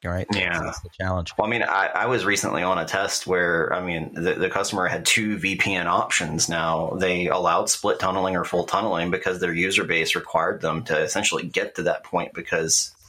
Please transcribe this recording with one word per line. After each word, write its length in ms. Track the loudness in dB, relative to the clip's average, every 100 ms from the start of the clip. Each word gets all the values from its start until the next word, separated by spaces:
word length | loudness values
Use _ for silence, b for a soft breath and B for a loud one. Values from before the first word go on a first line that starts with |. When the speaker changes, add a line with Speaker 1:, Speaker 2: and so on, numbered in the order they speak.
Speaker 1:
right? 240 | -6 -4 -2
That's, 80 | 0
Speaker 2:
Yeah. 220 | 0 -2
Speaker 1:
that's 160 | -4 -8
the 120 | -12
challenge. 420 | -6 -2 -2 -2 -2
Speaker 2:
Well, 120 | 0
I 20 |
mean, 140 | 0
I, 220 | 2 2 0
I 180 | 0 0
was 180 | 0
recently 380 | 2 0 0 0
on 160 | 0 0
a 60 | 0
test 400 | -2 0 -2 0
where, 460 | 2 4 2 2
I 60 | 0
mean, 340 | -2 -4 -4
the, 200 | -2 0
the 160 | 0 0
customer 360 | 0 0 0 0
had 180 | 0
two 340 | 0 2 0 -2
V 180 | -2 0
P 180 | 0
N 140 | 0 2
options 600 | 2 2 -2 -2 -2 0
now. 420 | 0 0 0 0
They 360 | 0 2 2 0
allowed 420 | 2 2 2 2
split 300 | 0 0 0
tunneling 380 | 0 2 2 0
or 80 |
full 180 | 0 -2
tunneling 480 | 0 0 0 0 0
because 300 | 0 0 0
their 120 | 0
user 300 | 0 2 2
base 320 | 2 2 2
required 460 | -2 0 0 0 0
them 240 | -2 -2
to 120 | 0 0
essentially 420 | 0 0 0 -2
get 320 | -2 -2 -2
to 80 | -2
that 220 | -2 -2
point 280 | -2 -4 -4
because 640 | -8 -4 -2 2 0 0 -8